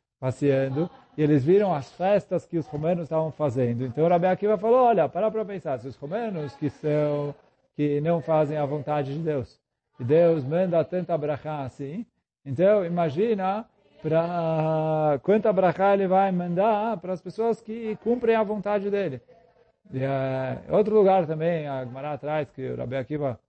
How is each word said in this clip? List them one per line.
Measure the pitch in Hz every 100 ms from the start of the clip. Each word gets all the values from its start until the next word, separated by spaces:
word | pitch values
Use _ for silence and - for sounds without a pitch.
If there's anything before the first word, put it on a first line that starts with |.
| _ _
passeando, | 131 123 143 135 135 135 170 - _ -
e |
eles | 151 147
viram | 131 190 208
as | 151 127
festas | - 180 202 - 175 -
que | 170
os | 147
romanos | 147 156 180
estavam | 160 160 160
fazendo. | - 151 120 123 117
Então, | 131 113
o | 165
Rabi | 175 180
Akiva | 185 202 214
falou, | 214 247 247
olha, | 214 147
para | 170 220
pra | 220
pensar, | 208 196 160 131
se | 127
os | 120
romanos | 143 196 233 185 147
que | - 147
são, | - 156 147 147 147 147 143 _ _ _
que | - 147 143
não | 151 170
fazem | 160 156 151 151
a |
vontade | 143 147 139 147 135
de | 143
Deus, | 160 147 113 _ _ _ _ -
e |
Deus | 123 156 170 165
manda | 131 160 185 165
tanta | 151 180 170 170
brachá | 147 147 151 151
assim, | 131 - 139 175 240 _ _ _ 139
então, | 131 185 214 175
imagina | 175 165 139 226 214 185 202 233 _ _ _
pra | 160 160 170 175 165 160 156 160 156 156 151 143
quanta | - 214 220
brachá | 196 185 165 196
ele | 196 196
vai | 185 196
mandar | 185 175 175 208 208 220 214
para | 175
as | 180
pessoas | 185 170 226 220
que | - 226 226 214
cumprem | - 240 233 226
a |
vontade | 208 214 202 208 202
dele. | 202 185 127 - - _ _ _ _ _
E, | 131
é, | 135 135 135 131 131 123 -
outro | 160 214
lugar | 214 196 190 160
também, | 156 165 170 147
a | 135
Gemara | 127 131 143 147
traz | 143 156 147
que | - 131
o | 123
Rabi | 123 135
Akiva, | 123 147 143 113